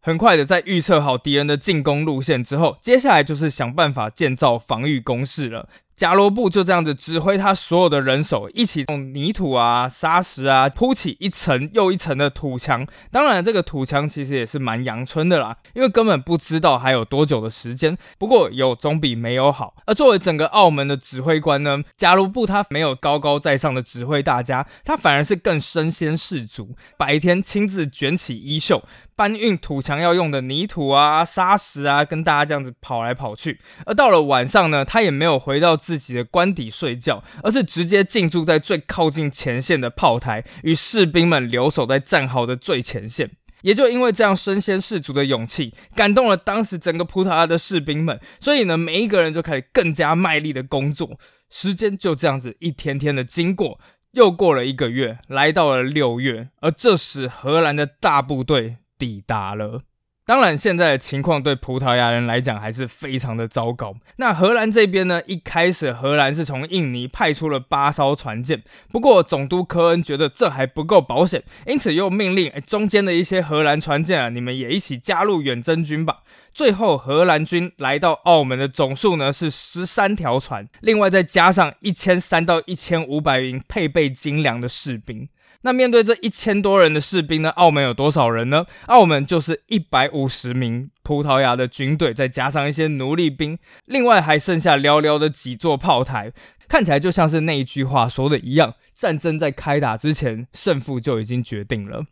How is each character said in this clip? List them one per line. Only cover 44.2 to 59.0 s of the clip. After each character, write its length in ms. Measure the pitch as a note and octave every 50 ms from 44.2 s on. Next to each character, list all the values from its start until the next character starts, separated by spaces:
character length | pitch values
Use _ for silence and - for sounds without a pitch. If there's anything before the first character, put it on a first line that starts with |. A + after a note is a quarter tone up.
| A3+
样 100 | G#3 G3
身 240 | F3+ - G3+ G3 G3+
先 220 | F#3+ - G3 F#3+
士 180 | G3 - A3 F#3
卒 140 | C#3+ - C3+
的 140 | C#3 C#3+
勇 200 | C3+ C3+ A#2 A2+
气， 280 | A2+ - - D3 A#2 - - - _ -
感 200 | - G#3 G3+ G#3
动 140 | B3 B3+ A#3
了 80 | G3 F3
当 260 | _ - G3+ A3 A3
时 140 | G3+ - F3
整 180 | - F3 E3
个 80 | E3 F3
葡 180 | E3 - F#3+ F#3
萄 60 | F#3+
牙 180 | E3 D#3+ E3
的 120 | E3 E3 E3+
士 200 | - - F#3+ E3+
兵 240 | C#3+ D#3 D3 D3+ D#3+
们， 160 | E3 B2+ - - - - _
所 160 | - C#4 D4
以 80 | C#4+ A3+
呢， 140 | F3+ E3 D#3+
每 240 | E3+ E3 D#3 F#3 A3+
一 40 |
个 160 | A3 G3+ F#3+ E3+
人 100 | D#3+ D#3
就 100 | E3 E3
开 140 | E3 D#3+
始 120 | C3 C3 _ _
更 180 | F3 F3 E3+ D#3
加 220 | D#3 E3+ D3 D#3+
卖 240 | E3+ F#3+ F3 D#3 D3+
力 160 | D3+ D#3 C#3+
的 80 | C3 C3
工 280 | C3+ - C#3 C3+ C#3+
作。 280 | D3+ - E3+ - E3 - _ _ _ _ _ _
时 240 | _ - - F#3+ G3+
间 220 | F3 A3 G#3 G3+
就 180 | G3 - F#3+ D#3+
这 120 | C3 -
样 140 | D#3 C3+ C3+
子 160 | B2 B2 G#2 _
一 100 | E3 E3+
天 280 | C#3+ - - D3+ C#3 C#3
天 160 | C#3+ D3 C#3+
的 80 | C3+ B2+
经 320 | B2 - E3+ E3+ F3 G3
过， 240 | F3 G3+ C#3+ - - _ _ _ _ _ _ _
又 200 | B3+ A#3+ G3+ F3
过 220 | E3 G3+ F3 D3+
了 100 | C3 B2
一 80 | B2+ C3+
个 160 | B2+ D3 A#2+
月， 300 | A#2 C3 C3+ A#2 A2 A#2+ - _
来 240 | C3 C3+ C#3+ D#3 D#3+
到 160 | F3+ E3 D3
了 140 | C3+ B2+ B2+
六 360 | C3 D3 D3+ C#3+ B2 A#2 A#2+
月， 300 | C3 C3+ A#2+ A2 A#2 C3+ _ _ -
而 80 | D#3
这 260 | D#3+ - - B3 G3+
时 320 | D#3+ - - - C#3 C3 B2+
荷 320 | - - - C3 D3 E3
兰 160 | E3 D3+ D3
的 80 | D3 D3
大 380 | C#3+ _ _ - F#3+ D3+ C#3+ C3+
部 200 | C3 D3 C3 B2+
队 360 | B2+ D#3 C3+ A2+ A2+ A#2 A#2+ _ _ _
抵 240 | _